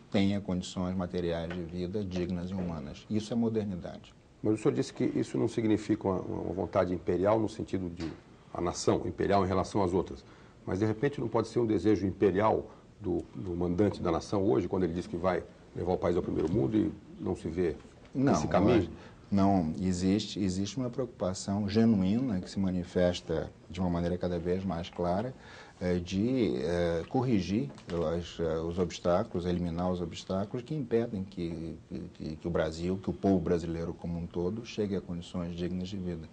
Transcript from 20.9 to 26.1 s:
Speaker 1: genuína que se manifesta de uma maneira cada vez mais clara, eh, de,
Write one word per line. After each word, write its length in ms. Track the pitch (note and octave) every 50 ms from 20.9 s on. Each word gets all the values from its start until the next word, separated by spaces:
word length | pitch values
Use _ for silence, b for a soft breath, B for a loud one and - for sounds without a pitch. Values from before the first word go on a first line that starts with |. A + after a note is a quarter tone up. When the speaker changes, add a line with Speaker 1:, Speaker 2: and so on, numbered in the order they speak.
| B2 - B2+ A#2 - - G#2 F2+ F#2 - - - G2+ G2+ G#2+ G2
Speaker 1:
genuína 720 | F#2+ A2+ A2+ A2+ A2+ G2 F#2 F#2 G#2 A#2+ C3+ C3 G2+ F#2
que 80 | F2+ -
se 80 | - G2+
manifesta 880 | F#2+ F#2 F2+ F2+ E2+ - - F#2 F2+ F2+ F2 - - - E2 D#2+ - - - - - -
de 100 | F2+ F2+
uma 100 | F#2 F2+
maneira 280 | E2+ E2+ F2 E2+ F2+ F2
cada 200 | - F2+ F2 E2+
vez 280 | E2 F2 F2+ F#2+ F#2+
mais 240 | F#2+ E2 E2 F2 -
clara, 440 | - - F2 F2 F2 G2 A2 B2+ C3 B B B B B B B B -
eh, 200 | F#2 F2+ F2+ F2+
de, 580 | E2+ E2+